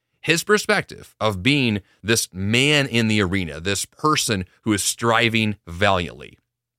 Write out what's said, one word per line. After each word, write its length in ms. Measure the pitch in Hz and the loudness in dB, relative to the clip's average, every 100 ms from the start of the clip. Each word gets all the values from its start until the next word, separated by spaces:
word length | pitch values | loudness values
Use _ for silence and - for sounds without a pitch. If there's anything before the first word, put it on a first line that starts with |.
| _ _ | _ _
His 240 | - 165 | -2 0
perspective 680 | - 208 - 196 - - - - | 2 0 2 -2 -4 -12 -18 -4
of 240 | 107 92 | -2 0
being 380 | 107 143 123 104 - _ | 0 2 2 -2 -4 _
this 260 | 95 117 - | -2 0 -2
man 520 | 90 101 117 143 147 139 | -4 0 2 4 2 0
in 220 | 117 110 | 0 2
the 140 | 107 | 2
arena, 380 | 92 95 85 73 | 2 0 -4 -6
this 260 | 90 98 - | -4 -4 -6
person 580 | - 151 151 - 101 90 _ | -4 -2 0 0 -2 -4 _
who 100 | 113 | -2
is 80 | 104 | 0
striving 720 | - - 117 113 117 113 107 101 - | -2 -2 0 2 2 2 0 -4 -10
valiantly, 680 | 85 101 92 80 64 62 - _ _ _ | -2 2 2 -2 -8 -18 -20 _ _ _